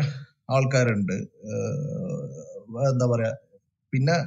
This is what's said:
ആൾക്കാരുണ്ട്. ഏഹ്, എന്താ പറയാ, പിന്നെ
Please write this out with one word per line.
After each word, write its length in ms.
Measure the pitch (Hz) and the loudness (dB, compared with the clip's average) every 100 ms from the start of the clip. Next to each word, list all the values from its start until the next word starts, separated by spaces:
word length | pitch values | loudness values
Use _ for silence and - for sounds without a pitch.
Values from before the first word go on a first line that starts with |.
| - - - _ - | -2 -2 -14 _ 0
ആൾക്കാരുണ്ട്. 680 | 131 131 131 120 104 92 95 - _ 107 | 2 4 4 4 2 0 -2 -6 _ -8
ഏഹ്, 800 | 107 107 - - - 92 - - - - - - 113 | -4 -2 -2 -4 -4 -6 -6 -8 -12 -14 -16 -12 0
എന്താ 220 | 139 123 123 | 2 4 2
പറയാ, 260 | 117 113 - _ _ _ _ _ | 2 0 -4 _ _ _ _ _
പിന്നെ 240 | 131 139 170 | 0 2 2